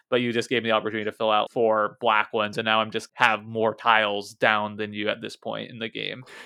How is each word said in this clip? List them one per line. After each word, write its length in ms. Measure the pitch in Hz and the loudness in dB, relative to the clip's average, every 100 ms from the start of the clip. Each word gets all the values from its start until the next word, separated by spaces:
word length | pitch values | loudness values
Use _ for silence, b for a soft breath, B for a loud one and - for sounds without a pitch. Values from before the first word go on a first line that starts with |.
| b | b
but 120 | 123 | 0
you 100 | 120 | 0
just 160 | 117 - | -2 0
gave 120 | 123 | -2
me 80 | 113 | 2
the 60 | 110 | 0
opportunity 340 | 107 110 107 | 0 -4 -4
to 60 | - | -2
fill 160 | 110 | 2
out 200 | 107 - | 2 0
four 460 | 131 113 110 104 - | 2 2 2 0 0
black 300 | 117 107 107 | 2 2 2
ones. 240 | 113 104 107 | -2 -2 -2
And 80 | 110 | 0
now 160 | 110 | 0
I'm 100 | 110 | 0
just 180 | 110 - | -4 -6
have 300 | - 123 107 | 4 4 4
more 300 | 110 113 110 | -4 -2 -2
tiles 600 | 107 120 110 107 101 104 | 0 4 4 4 -2 -6
down 420 | - 120 107 107 104 | 0 2 2 -2 -6
than 180 | 104 | -8
you 160 | 104 104 | -4 -4
at 120 | 107 | -4
this 140 | 107 - | -8 -12
point 360 | - 107 110 | -10 -10 -10
in 80 | 113 | -10
the 100 | 113 | -10
game." 340 | 113 101 110 131 B | -8 -8 -10 -16 B